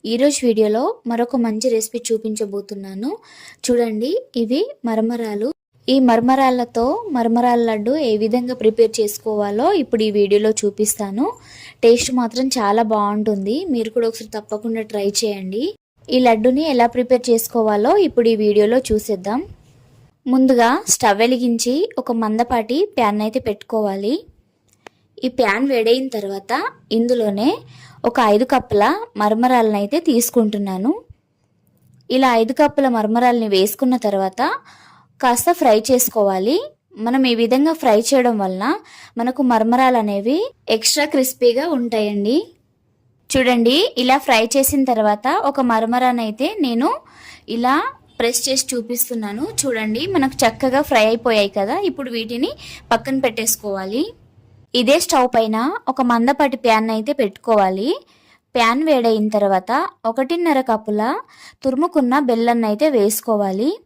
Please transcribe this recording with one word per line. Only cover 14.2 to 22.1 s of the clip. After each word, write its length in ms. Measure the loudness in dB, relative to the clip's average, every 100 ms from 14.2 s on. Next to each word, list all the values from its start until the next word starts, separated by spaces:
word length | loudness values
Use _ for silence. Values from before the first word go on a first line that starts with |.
| -12 -12
తప్పకుండా 440 | -8 -8 -6 -6 -6
ట్రై 140 | -4 -2 -2
చేయండి. 420 | -4 -6 -8 -6 -6 -8 _ _ -2
ఈ 180 | 2 4
లడ్డుని 360 | 4 2 2 0
ఎలా 160 | 2 2 0
ప్రిపేర్ 280 | 0 0 2
చేసుకోవాలో 600 | 0 0 0 0 2 2 2 2
ఇప్పుడు 220 | 2 2 2
ఈ 20 | 2
వీడియోలో 340 | 4 4 2 0
చూసేద్దాం. 500 | -2 -2 -6 -4 -6 -6 -16 _ _ _ _ _ _ 0
ముందుగా 380 | 4 4 4 4 2 -2 0
స్టవ్ 260 | 2 2 2
వెలిగించి 520 | 2 0 0 -2 -2 -2 -4
ఒక 80 | -4